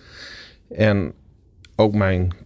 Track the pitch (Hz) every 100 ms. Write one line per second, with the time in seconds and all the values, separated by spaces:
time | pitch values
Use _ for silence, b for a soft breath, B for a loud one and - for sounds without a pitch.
0 | B B B B B B - - 107 101
1 | 78 - - _ _ _ - - 110 104
2 | 98 92 92 -